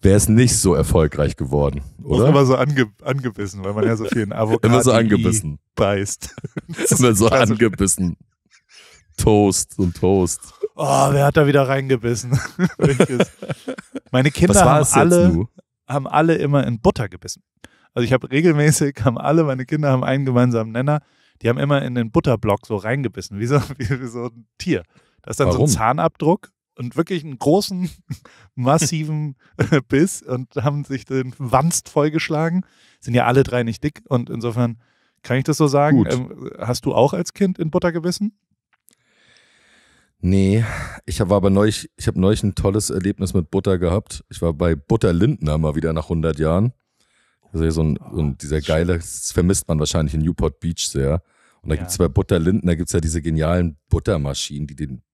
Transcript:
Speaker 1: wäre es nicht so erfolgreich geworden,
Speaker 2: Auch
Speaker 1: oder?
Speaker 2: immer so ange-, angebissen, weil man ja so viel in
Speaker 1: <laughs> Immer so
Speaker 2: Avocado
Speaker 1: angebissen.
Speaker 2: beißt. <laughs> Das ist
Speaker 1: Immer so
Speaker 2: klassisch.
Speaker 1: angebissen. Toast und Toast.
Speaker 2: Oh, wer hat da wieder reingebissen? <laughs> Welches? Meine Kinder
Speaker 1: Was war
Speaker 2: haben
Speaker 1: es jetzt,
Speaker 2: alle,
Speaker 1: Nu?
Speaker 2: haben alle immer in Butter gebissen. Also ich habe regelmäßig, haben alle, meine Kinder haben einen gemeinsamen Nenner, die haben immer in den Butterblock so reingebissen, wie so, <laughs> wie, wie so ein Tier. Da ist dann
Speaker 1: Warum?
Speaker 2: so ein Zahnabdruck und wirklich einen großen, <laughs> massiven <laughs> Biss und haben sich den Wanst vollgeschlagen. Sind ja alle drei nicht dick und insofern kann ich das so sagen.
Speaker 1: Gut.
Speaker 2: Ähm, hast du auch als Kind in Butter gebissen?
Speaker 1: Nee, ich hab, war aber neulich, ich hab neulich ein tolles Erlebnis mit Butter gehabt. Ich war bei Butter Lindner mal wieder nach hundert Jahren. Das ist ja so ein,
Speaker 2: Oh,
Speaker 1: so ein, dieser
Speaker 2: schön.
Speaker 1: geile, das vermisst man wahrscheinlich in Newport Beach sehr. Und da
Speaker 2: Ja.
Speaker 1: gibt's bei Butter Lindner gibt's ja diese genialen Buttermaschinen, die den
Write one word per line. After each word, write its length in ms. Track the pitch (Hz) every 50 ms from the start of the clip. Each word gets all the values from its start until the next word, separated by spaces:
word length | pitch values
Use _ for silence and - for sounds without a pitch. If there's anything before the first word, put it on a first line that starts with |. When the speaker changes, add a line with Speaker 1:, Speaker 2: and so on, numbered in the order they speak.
| -
Speaker 1:
wäre 140 | 95 98
es 120 | 107 - -
nicht 280 | 107 113 127 120 123 -
so 160 | - - 80
erfolgreich 640 | 67 76 - - 87 80 76 - - 73 71 -
geworden, 440 | - 78 65 67 71 71 71 67 71 71 - - - -
Speaker 2:
Auch 60 | -
Speaker 1:
oder? 180 | - - 113 143
Speaker 2:
immer 160 | 147 139 139
so 100 | 127 131
ange-, 360 | 127 127 143 147 135 123 104 101 _ -
angebissen, 640 | 135 131 139 127 123 98 - 104 98 90 101 95
weil 80 | 95 104
man 120 | 107 -
ja 120 | 113 117
so 80 | 104 110
viel 180 | - - 123 110
in 80 | 98
Speaker 1:
<laughs> 20 | -
Immer 140 | 113 113
so 100 | 107 113 117 107
Speaker 2:
Avocado 280 | 110 120 127 123 127 117
Speaker 1:
angebissen. 680 | 117 117 113 104 95 85 90 98 107 101 78 73 - _ _ _
Speaker 2:
beißt. 600 | - 110 98 101 98 101 98 - - - - - - - - _
<laughs> 160 | - - -
Das 240 | 170 - - - -
ist 80 | -
Speaker 1:
Immer 140 | 123 123 110
so 120 | 95 110 113
Speaker 2:
klassisch. 220 | - 131 127 107 110
Speaker 1:
angebissen. 640 | 107 117 110 92 - 98 95 - - 92 87 78 _ _ _ _ _ _ _ _ _ _ _ _ - - - - _ _ _ _
Toast 600 | - - 113 107 104 104 98 92 - - _ - -
und 180 | 101 87 85
Toast. 440 | - - 92 98 98 92 85 - - - - - _ - - _
Speaker 2:
Oh, 340 | - 156 139 139 135 139 143 143
wer 120 | 139 139
hat 100 | 143 - 165
da 80 | 151
wieder 200 | 139 139 143 139
reingebissen? 680 | 127 135 139 135 135 135 120 107 117 120 104 - 120 123
<laughs> 460 | - - - - - 180 180 - _
Welches? 520 | - 147 139 123 - - 131 123 185 - - _ - - - - - - 262 - - _ _ - _ _
Meine 200 | - 127 131 151
Kinder 240 | - - 170 180 202
Speaker 1:
Was 100 | 202 180
war 100 | 123 135
Speaker 2:
haben 80 | 151 151
Speaker 1:
es 60 | -
jetzt, 80 | - 135
Speaker 2:
alle, 300 | 143 170 175 175 175 180
Speaker 1:
Nu? 180 | 170 85 98 - _ - _ _ _ _ _ _
Speaker 2:
haben 180 | 127 143 135
alle 280 | - - 147 160 165 165
immer 300 | - - 139 143 143 127
in 140 | - 120 110
Butter 280 | _ 180 208 - 120 95
gebissen. 340 | - - - 92 - _ _ _ _ _ _ - _ _ _ _ _
Also 100 | 123 123
ich 80 | 117 131
habe 180 | 123 - -
regelmäßig, 680 | 127 139 165 180 160 147 147 151 147 - 156 139 139 - -
haben 120 | 135 117
alle, 280 | - - 139 147 165 160
meine 200 | 147 135 131 127
Kinder 260 | - 156 151 151 143
haben 140 | 131 127 127
einen 220 | 135 131 139 139
gemeinsamen 440 | 131 127 120 123 123 120 113 110 113 113
Nenner, 280 | 120 131 143 147 147 _ _ _ _ _ _ _ _
die 80 | - 117
haben 80 | 120 135
immer 220 | 139 139 147 139
in 140 | 135 135 123
den 160 | 123 117 113
Butterblock 560 | 113 165 - 151 123 110 117 107 98 - -
so 100 | - 110
reingebissen, 640 | 101 92 107 123 143 139 113 - - 92 - 101 98
wie 80 | 110
so, 120 | 120 139 147 151 -
<laughs> 100 | 139 131
wie, 100 | 135 104
wie 180 | 143 123 135
so 200 | 120 113 123 120
ein 200 | 123 113 117 113 _ _ _
Tier. 240 | - 185 151 95 87 _ _ _ _ _ _ _ _
Da 80 | -
ist 100 | 113 -
dann 80 | 143 131
Speaker 1:
Warum? 180 | 123 127 131
Speaker 2:
so 60 | 151 113
ein 60 | 80
Zahnabdruck 720 | 113 113 131 156 165 165 _ _ 147 147 175 - - - _ _ _ _ _
und 200 | - 131 120 113
wirklich 280 | 147 170 - 196 170 147
einen 140 | 160 135 120
großen, 500 | - 139 160 196 202 - 196 180 185 165 - - _ _ - - _
<laughs> 320 | - _ _ - _ _
massiven 840 | - 123 127 147 160 165 - - 160 156 151 156 151 151 147 135 _ _ _ _
<laughs> 320 | - - - - 143 127 _
Biss 320 | - 135 165 196 - -
und 340 | - - 127 123 127 _ _
haben 280 | 139 113 147 143 147 139
sich 220 | - 135 127 113
den 260 | _ 135 131 127 131 123 _
Wanst 500 | 143 120 107 131 139 170 170 - - -
vollgeschlagen. 760 | - 156 143 156 151 160 - - 165 147 156 165 170 185 185 _ _ _ _ _ _ _
Sind 140 | _ - 117
ja 100 | 120 120
alle 200 | 117 123 135 135
drei 180 | 127 123 123 120
nicht 200 | 117 110 - -
dick 200 | 147 - - - _
und 200 | 135 120 117 -
insofern 480 | - 120 110 120 110 120 123 117 117 117 _ _ _ _ _ _ _ _ _
kann 160 | - 127 131
ich 60 | 131
das 120 | - 151
so 120 | - 156 143
sagen. 280 | 131 143 143 151 143
Speaker 1:
Gut. 160 | 131 107 - -
Speaker 2:
Ähm, 380 | 123 127 - - - - - - -
hast 260 | - 110 123 - -
du 80 | - 120
auch 200 | 110 120 143 -
als 180 | 180 175 - -
Kind 260 | - 202 190 185 -
in 120 | 175 156
Butter 220 | - 180 - 175 165
gebissen? 440 | 170 156 180 175 - 202 214 - _ _ _ _ _ _ _ _ _ _ _ _ _ _ _ _ _ _ _ _ _ _ _ _ _ _ _ _ _ _ _ _ _ _ _ _ _
Speaker 1:
Nee, 440 | 92 90 95 98 95 95 98 113 113 107 - - - - - - _
ich 160 | - 98 -
hab, 80 | 107 87
war 80 | 101
aber 140 | 101 92 101
neulich, 400 | 95 98 104 110 107 - - - _
ich 120 | _ - -
hab 80 | 78
neulich 260 | - 92 98 107 - -
ein 120 | 101 92
tolles 340 | - - 101 98 107 104 -
Erlebnis 440 | - 92 - 98 104 - - 87 -
mit 160 | 98 82 -
Butter 280 | - 98 - 104 95 87
gehabt. 460 | 90 85 87 104 - _ - - - _
Ich 100 | - -
war 140 | - 85 82
bei 200 | 73 87 85 82
Butter 380 | 73 - _ 113 110 - 98 85
Lindner 460 | 85 98 127 151 - - 76 76 78
mal 160 | 78 78 73
wieder 180 | 80 78 82 80
nach 160 | 80 78 -
hundert 300 | 90 82 78 82 78 73
Jahren. 340 | 78 78 82 92 107 123 - _ _ _ _ _ _ _ _ _ _ _ _ _ _ _ -
Das 80 | 82
ist 40 | 80
ja 60 | 80
so 120 | 80 80 80
ein, 160 | 78 69 -
Speaker 2:
Oh, 160 | - - -
Speaker 1:
so 40 | 87 78
ein, 160 | 71 67 -
dieser 220 | - 71 73 78 73
Speaker 2:
schön. 40 |
Speaker 1:
geile, 300 | - 80 78 87 87 90
das 360 | 85 85 - - - - - -
vermisst 360 | - 87 87 98 - - -
man 100 | 82 78
wahrscheinlich 360 | 76 73 - 85 78 73 73
in 80 | 78 78
Newport 360 | 85 82 - 87 78 73 _
Beach 300 | - 85 82 - - -
sehr. 340 | - 69 67 69 76 87 _ _ _ _ _ _ _ _ _
Und 60 | -
da 60 | 78
Speaker 2:
Ja. 60 | 76 90
Speaker 1:
gibt's 160 | 87 - -
bei 100 | 90 82
Butter 300 | 69 - 95 - 101 87
Lindner 380 | 80 87 98 110 - 90 85
gibt's 160 | 78 87 - -
ja 80 | 87
diese 200 | 78 78 78 85 73
genialen 540 | 82 80 78 78 78 87 90 87 85 73 _ _ _
Buttermaschinen, 760 | - 82 - - 85 80 71 69 69 - - - 73 71 76
die 80 | 71 71
den 280 | 67 76 67 65 58 _ _